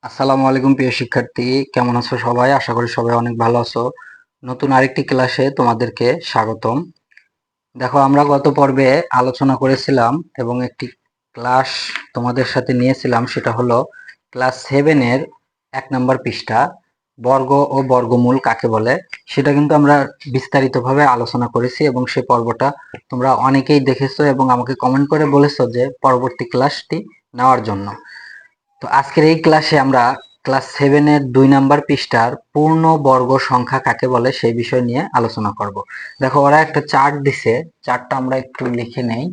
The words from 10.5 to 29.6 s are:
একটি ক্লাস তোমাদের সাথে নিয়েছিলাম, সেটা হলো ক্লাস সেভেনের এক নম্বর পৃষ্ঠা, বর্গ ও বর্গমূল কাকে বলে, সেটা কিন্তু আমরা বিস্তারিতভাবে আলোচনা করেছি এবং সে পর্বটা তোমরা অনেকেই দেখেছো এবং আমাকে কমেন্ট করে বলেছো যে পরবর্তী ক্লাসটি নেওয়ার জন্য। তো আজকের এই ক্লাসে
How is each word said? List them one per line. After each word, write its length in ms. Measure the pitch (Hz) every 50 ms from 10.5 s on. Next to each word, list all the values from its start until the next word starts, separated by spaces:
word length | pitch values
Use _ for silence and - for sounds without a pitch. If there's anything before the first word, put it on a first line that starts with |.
| 120 123 127
একটি 220 | 120 _ _ - 123 - _ _ _ _ _ _ _ _
ক্লাস 340 | - 117 123 123 131 127 - - - - - - - - - _
তোমাদের 320 | 127 120 123 120 131 127
সাথে 260 | - - 139 123 - 127
নিয়েছিলাম, 500 | 123 123 127 135 - - 135 120 117 123
সেটা 260 | 120 - - - -
হলো 260 | 110 117 123 123 117 120 139 - _ - - - - _ _ _
ক্লাস 260 | _ 123 127 131 131 - -
সেভেনের 560 | - 135 139 143 151 156 143 127 120 123 135 - - _ _ _ _ _ _ _ _ -
এক 120 | 135 - -
নম্বর 240 | 139 127 127 127 131 123
পৃষ্ঠা, 420 | - 123 107 - - - 113 113 135 175 - - _ _ _ _ _ _ _ _
বর্গ 320 | 117 123 135 135 131 127 139 139 143 143
ও 80 | 143 139 135
বর্গমূল 540 | 131 127 123 120 113 120 123 120 123 127 135
কাকে 280 | - 135 - - - 120
বলে, 260 | 110 110 107 117 135 170 - _ - - _
সেটা 260 | - - - 131 143 143
কিন্তু 180 | 143 147 147 160
আমরা 200 | 147 147 143 147 143 139 139 - _ - 143
বিস্তারিতভাবে 720 | 123 131 131 - - 143 135 131 131 139 120 131 135 143 147
আলোচনা 420 | 139 123 117 117 110 - 120 123 113
করেছি 340 | - 127 120 127 - - 151
এবং 160 | 147 127 127 127
সে 160 | 127 - 135
পর্বটা 460 | 123 - 127 120 117 117 113 - 131 139 139 - - - - - _ _
তোমরা 200 | - 123 123 135 127
অনেকেই 460 | 110 113 131 135 139 131 - 151 143 135 139
দেখেছো 320 | 131 - 139 135 - - 151
এবং 220 | 147 135 131 135 131
আমাকে 220 | 127 123 120 120 131
কমেন্ট 320 | - - 127 131 135 143 143
করে 160 | 156 156 156
বলেছো 380 | 147 139 143 143 147 143 - 131 120
যে 120 | 113 120 123 127 127 _
পরবর্তী 440 | - 131 127 123 127 127 123 - 127
ক্লাসটি 520 | 120 - 123 131 143 - - - _ 151 165 208 - - _ _ _ _
নেওয়ার 280 | 123 123 131 127 120 107
জন্য। 240 | 110 104 98 101 101 - - - - - - - - - - _ _ _ _ _ _ _ _
তো 40 | - -
আজকের 360 | - 139 143 - - - 151
এই 140 | 156 165 160
ক্লাসে 340 | 160 165 156 156